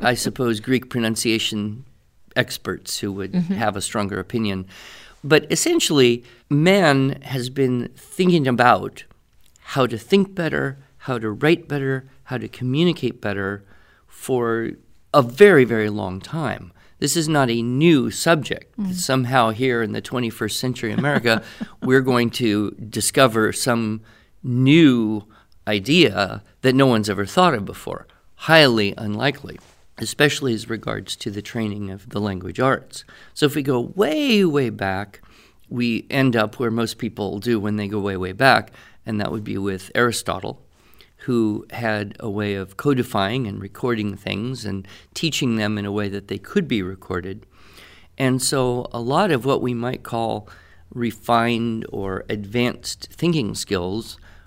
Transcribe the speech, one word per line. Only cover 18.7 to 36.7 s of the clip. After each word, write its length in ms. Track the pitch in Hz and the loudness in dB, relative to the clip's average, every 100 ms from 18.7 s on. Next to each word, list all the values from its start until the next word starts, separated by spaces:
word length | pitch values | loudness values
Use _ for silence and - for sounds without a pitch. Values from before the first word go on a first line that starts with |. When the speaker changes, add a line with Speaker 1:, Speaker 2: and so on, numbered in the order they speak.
| - | -8
Speaker 2:
Mm. 160 | 190 | -6
Speaker 1:
Somehow 560 | 180 - 131 120 131 113 | -4 0 0 2 4 2
here 320 | 107 131 120 | 2 0 0
in 100 | 107 | -2
the 80 | 107 | -4
twenty-first 560 | - 123 117 - 110 - | -6 -4 -4 -4 -6 -4
century 320 | 127 120 113 | -4 -4 -4
America, 500 | 110 139 139 117 110 - - | -2 0 0 2 0 -2 -14
Speaker 2:
<laughs> 200 | - - | -14 -6
Speaker 1:
we're 200 | 127 131 | 2 4
going 280 | 131 123 117 | 4 2 2
to 400 | - 117 104 104 | 0 0 2 -2
discover 800 | - 107 110 - 143 131 110 107 | -6 -10 -4 -2 4 4 4 0
some 500 | - 131 117 110 110 - - _ - | 0 -2 0 -2 -6 -10 -20 _ -14
new 840 | 127 123 131 160 151 120 107 107 - - _ - - | -4 2 6 8 8 6 0 -4 -8 -20 _ -12 -4
idea 760 | 107 95 175 131 98 95 104 - _ | -2 2 4 4 2 -4 -4 -14 _
that 120 | 131 | 2
no 120 | 127 135 | 4 4
one's 220 | 110 104 | 4 0
ever 160 | 98 98 | -2 -2
thought 280 | - 180 | 2 2
of 100 | 120 | 2
before. 420 | 92 92 - - - _ _ | -6 -12 -12 -12 -14 _ _
Highly 600 | - - 160 139 113 101 - | -10 4 6 8 4 0 -2
unlikely, 600 | 107 104 135 135 104 - - _ - - | -6 -2 -2 -4 -12 -18 -20 _ -20 -12
especially 560 | 110 - 147 - 135 | -8 2 2 2 -2
as 140 | 110 110 | -4 -4
regards 460 | 113 113 107 98 - | -8 -6 -8 -8 -10
to 140 | 110 | -8
the 120 | 101 | -8
training 480 | - 117 107 101 98 | -8 -6 -4 -6 -10
of 180 | 98 127 | -12 -8
the 100 | 104 | -4
language 400 | 104 92 92 90 | -2 -4 -6 0
arts. 440 | 131 123 - - - - - | 0 0 -4 -20 -20 -20 -18
So 120 | - 147 | 0 0
if 80 | |
we 80 | 151 | 0
go 180 | 139 123 | 0 0
way, 640 | 120 - 240 311 285 208 | -2 0 0 2 2 4
way 260 | 185 143 120 | 4 2 0
back, 500 | 104 98 95 104 - - - _ _ - | -2 -4 -4 -6 -14 -20 -20 _ _ -10
we 380 | 120 120 113 - | -4 -2 -2 -4
end 260 | 139 135 117 | 0 2 2
up 220 | 107 - | 0 -2
where 120 | 120 | -2